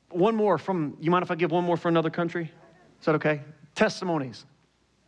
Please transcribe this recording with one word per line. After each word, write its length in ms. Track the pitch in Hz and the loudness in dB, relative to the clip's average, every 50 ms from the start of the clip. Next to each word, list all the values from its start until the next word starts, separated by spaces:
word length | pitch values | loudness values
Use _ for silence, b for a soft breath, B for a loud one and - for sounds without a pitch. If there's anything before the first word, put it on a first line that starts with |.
| _ - | _ -6
one 260 | - 170 185 226 226 | -2 2 2 2 2
more 220 | 214 214 202 175 | 2 2 2 2
from, 400 | 143 - 196 190 170 151 139 - - | 0 0 -2 -2 -2 -2 -4 -6 -4
you 100 | 156 160 | 0 2
mind 120 | 175 180 - | 2 2 2
if 80 | - | 0
I 40 | 185 | -2
give 160 | 160 170 151 | 0 0 0
one 120 | 165 180 175 | 2 0 2
more 140 | 175 170 | 0 0
for 100 | 165 - | 0 0
another 220 | 170 165 165 160 160 | 2 2 2 2 0
country? 420 | - 175 175 165 - 175 160 156 - - - - - - - _ _ _ | -2 -2 -4 -4 -4 -6 -8 -8 -12 -18 -20 -20 -20 -20 -20 _ _ _
Is 60 | - | -2
that 100 | 165 151 | 0 0
okay? 260 | 151 - 151 151 143 135 - - - - - - | 2 2 0 0 -2 -4 -14 -20 -20 -20 -8 -2
Testimonies. 720 | - 214 202 - - 185 180 165 151 131 123 107 - - - _ _ _ _ _ _ _ _ _ _ _ | 0 0 0 0 -2 -2 -2 0 -2 -2 -4 -10 -14 -20 -20 _ _ _ _ _ _ _ _ _ _ _